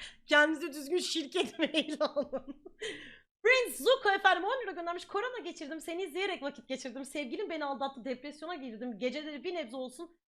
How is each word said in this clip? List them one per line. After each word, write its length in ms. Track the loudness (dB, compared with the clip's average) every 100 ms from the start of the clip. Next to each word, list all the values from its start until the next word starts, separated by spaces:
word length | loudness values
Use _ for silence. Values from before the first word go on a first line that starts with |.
| -16 -14 4
Kendinize 480 | 6 8 4 -4
düzgün 240 | -8 -2 0
şirket 640 | 0 -2 0 0 0 0
<laughs> 0 |
mail 360 | 2 2 0 0
alın. 640 | 0 0 -2 -4 -8 -14 -18 -10 -8 -8 -12 -18 _ _
Prince 340 | 6 6 4 2
Zuko 320 | 4 6 6
efendim 340 | 6 6 6
on 180 | 4 0
lira 80 | -2
göndermiş. 340 | -4 -4 -4 -4
"Korona 340 | -2 -2 -4
geçirdim, 420 | -8 -8 -8 -8
seni 220 | -6 -4
izleyerek 400 | -4 -2 -2 -2
vakit 240 | -4 -8 -6
geçirdim. 380 | -6 -6 -8 -6
Sevgilim 440 | -6 -4 -4 -4
beni 160 | -2 -2
aldattı, 400 | -2 -4 -4 -6
depresyona 500 | -6 -8 -10 -8 -8
girdim. 440 | -8 -8 -8 -2
Geceleri 440 | -2 -2 -6 -8
bir 120 | -6 -6
nebze 220 | -6 -8
olsun 400 | -8 -10 -16 _